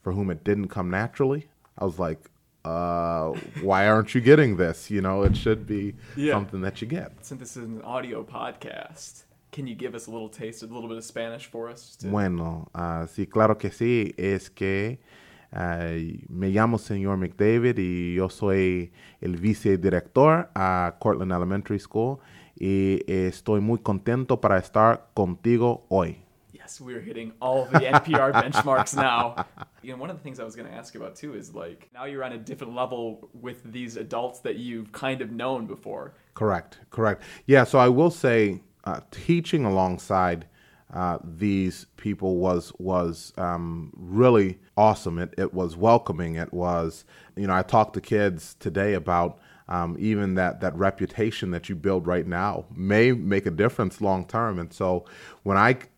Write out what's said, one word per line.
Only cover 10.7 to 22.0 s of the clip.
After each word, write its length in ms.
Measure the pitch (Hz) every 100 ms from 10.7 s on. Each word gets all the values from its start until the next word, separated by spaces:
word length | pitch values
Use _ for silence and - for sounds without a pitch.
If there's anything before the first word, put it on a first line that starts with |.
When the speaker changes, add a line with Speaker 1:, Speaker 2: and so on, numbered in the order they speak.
| 120 113
Speaker 2:
bit 80 | 113
of 80 |
Spanish 420 | 113 113 117 117 -
for 220 | 120 117
us? 180 | 123 -
Just 120 | -
to 60 | 95
Speaker 1:
Bueno, 600 | 104 98 87 82 82 -
ah, 320 | 87 85 82 82
sí, 200 | - 95
claro 280 | 110 110 107
que 140 | 98
sí. 440 | - 117 120 104 -
Es 320 | 95 98 -
que, 500 | - 95 98 107 131 _ - - - _
ah, 400 | - 87 85 85 82 82 - -
me 200 | 82 95
llamo 280 | 101 113 113
señor 400 | - 101 98 95
McDavid 600 | 90 - 104 117 123 110
y 360 | 90 90 87 87
yo 120 | 92
soy 640 | - 104 95 92 90 85 _ - _
el 160 | 87 85
vicedirector 1120 | 101 104 107 95 92 90 - 127 151 160 -
a 400 | - 95 92 87 -
Cortland 320 | 110 95 92
Elementary 460 | 90 90 98 98 104
School 400 | - 110